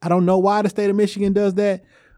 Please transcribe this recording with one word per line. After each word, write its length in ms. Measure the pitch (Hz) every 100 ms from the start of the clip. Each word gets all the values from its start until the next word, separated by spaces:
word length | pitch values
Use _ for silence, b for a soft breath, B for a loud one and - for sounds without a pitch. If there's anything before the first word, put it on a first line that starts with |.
I 80 | 170
don't 160 | 175 180
know 100 | 185
why 240 | 196 208
the 80 | 208
state 220 | - 202
of 60 | 202
Michigan 360 | 208 202 196
does 220 | 196 202
that, 280 | 185 202 190 b b b